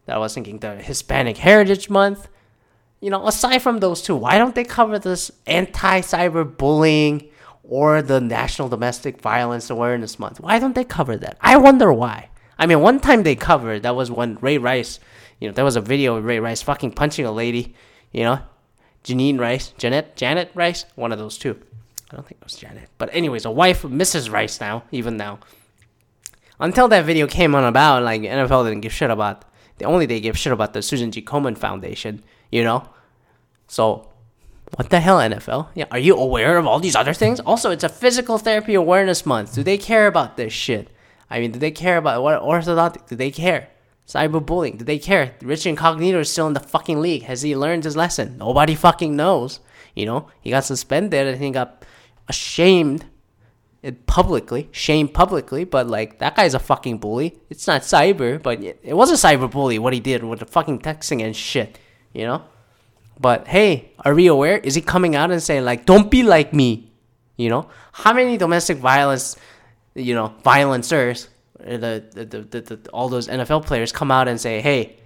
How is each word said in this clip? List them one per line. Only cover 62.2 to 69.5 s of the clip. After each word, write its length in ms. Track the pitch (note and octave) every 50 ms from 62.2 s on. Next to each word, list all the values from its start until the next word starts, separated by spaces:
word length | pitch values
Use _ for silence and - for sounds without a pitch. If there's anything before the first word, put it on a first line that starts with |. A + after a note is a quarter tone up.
| A2
know? 180 | A#2 B2+ D#3+ - - _ _ _ _ _ _ _ _ _ _ _ _ _ -
But 260 | B2+ B2 A#2+ - -
hey, 460 | - D3+ F#3+ G#3+ G3+ E3 B2 - - _ - -
are 100 | C#3+ D3
we 120 | D#3+ F3+
aware? 320 | F3 D#3 C3+ C#3+ D#3+ G3+ -
Is 160 | - C3+ C3+
he 60 | E3+
coming 340 | D#3+ - - F#3 F3+ E3+ D#3
out 160 | C#3+ D#3 F3
and 120 | F3+ E3+ D#3+
saying, 220 | - D#3 C3+ B2+
like, 220 | B2 B2 A#2+ -
"Don't 240 | - F#3 G#3 G#3 G#3
be 120 | - B3+ B3
like 300 | A3 F3 D#3+ D3 - -
me"? 400 | D3 C3 B2 A2+ A2 - - _ _ _ _ _ _ _ _ _
You 120 | - A#2+ A#2
know? 200 | A#2 C3+ D#3+ - - - - _ -
How 200 | - - G#3+ A#3
many 240 | B3 B3+ B3 A#3+
domestic 420 | G3+ F#3 E3 E3+ E3+ E3 - E3 C3+
violence, 580 | B2 B2+ C3 C#3 C#3+ C#3 C3+ C3 C3+ - - - - -